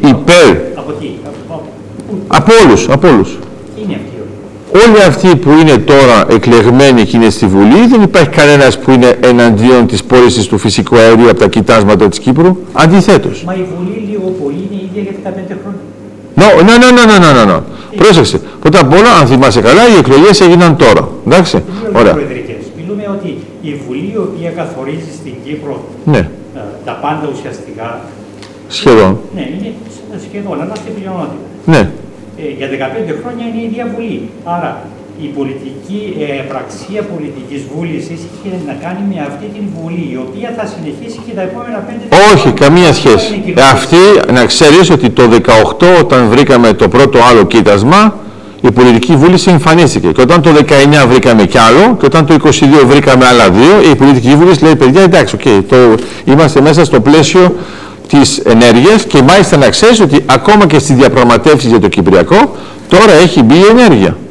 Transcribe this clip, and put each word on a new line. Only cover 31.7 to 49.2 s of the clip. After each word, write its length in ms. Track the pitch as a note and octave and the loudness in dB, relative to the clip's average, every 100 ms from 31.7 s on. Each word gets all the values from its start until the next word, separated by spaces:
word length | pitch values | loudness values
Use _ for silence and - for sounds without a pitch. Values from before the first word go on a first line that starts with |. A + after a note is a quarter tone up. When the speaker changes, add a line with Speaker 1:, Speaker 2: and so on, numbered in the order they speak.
Speaker 1:
Ναι. 80 | D#3 F#2+ - - - - - | 0 0 -8 -20 -20 -20 -16
Speaker 2:
Ε, 20 | D3+ C3 | -16 -12
για 80 | C3+ | -10
δεκαπέντε 400 | C3+ C3 A3+ F3+ A3+ | -8 -10 -8 -10 -10
χρόνια 240 | B3 A#3 A#3 | -12 -12 -10
είναι 120 | A3 | -10
η 20 | A3+ | -10
ίδια 140 | A3+ A#3 | -10 -10
Βουλή. 280 | A#3 A3+ F#3 - - E3+ F3 | -10 -10 -10 -14 -16 -12 -10
Άρα, 160 | C#3 G#2+ - - - - D3 | -10 -12 -18 -20 -20 -16 -14
η 20 | C#3+ | -10
πολιτική, 640 | C3+ C3 C3 - - G3+ G#3 D3+ D3 | -10 -12 -16 -18 -14 -12 -12 -10 -10
ε, 0 | C#3 - | -10 -12
πραξία 480 | C3 A#2 - - G#3 F3 | -14 -14 -18 -14 -12 -10
πολιτικής 480 | E3 C#3+ C3+ B2+ C#3+ B2 | -12 -14 -14 -16 -16 -14
βούλησης 460 | D3+ E3+ D#3 - E3 - | -12 -10 -10 -12 -16 -18
είχε 160 | - G3+ F#3 D3 | -16 -14 -12 -12
να 60 | C#3 | -14
κάνει 180 | D#3+ F#3+ G3+ | -12 -10 -8
με 60 | F3+ C#3+ | -8 -10
αυτή 160 | C#3+ G#3 G#3 | -12 -16 -12
την 100 | G3 D#3+ | -12 -12
Βουλή, 300 | E3 F3 C#3+ B2+ | -12 -10 -10 -12
η 20 | B2+ | -12
οποία 220 | G3 A#3 A#3 | -12 -12 -10
θα 60 | G#3 | -12
συνεχίσει 460 | - D3+ C#3+ A#3 - - | -12 -14 -14 -16 -16 -14
και 80 | F#3+ | -10
τα 60 | F#3 | -10
επόμενα 300 | - - G#3 - | -12 -12 -12 -12
πέντε 160 | - - F3+ G3+ | -14 -4 0 2
Speaker 1:
Όχι, 60 | F#3 | 2
Speaker 2:
χρόνια. 220 | C3+ - | 0 0
Speaker 1:
καμία 260 | C#3+ E3+ E3+ | 2 4 2
Speaker 2:
Αυτή 120 | - | 2
Speaker 1:
σχέση. 260 | C#3 G#2 - | 2 0 -2
Speaker 2:
είναι 80 | G2+ | -6
η 40 | |
Speaker 1:
Ε, 60 | - | -6
Speaker 2:
κυβέρνηση. 280 | A#2+ C3+ C3+ | 0 2 0
Speaker 1:
αυτή, 260 | - E3 F#3+ G3+ - B2+ | 0 2 4 2 0 0
να 60 | A#2 | 0
ξέρεις 320 | - D3+ D#3+ F3+ D3+ | 2 2 4 2 2
ότι 120 | - - | 0 2
το 40 | A#2+ A2+ | 2 2
δεκαοκτώ, 520 | - A2+ G#2+ - F3+ F3+ | 4 2 2 2 2 4
όταν 160 | A#2+ C3 A2+ | 2 0 2
βρήκαμε 360 | A#2 C3+ B2+ A#2 G2 | 2 2 2 2 2
το 60 | G2 A#2+ | 0 2
πρώτο 220 | G3 C#3 A#2+ | 2 2 4
άλλο 140 | A#2 F2+ | 4 2
κοίτασμα, 480 | - G#2 G2+ A#2 F#3+ G#3+ - - - - - | 2 2 0 2 2 2 -2 -18 -20 -20 -2
η 100 | B2+ | -2
πολιτική 420 | G#2 B2+ A#2 - D#3 | 2 2 2 2 2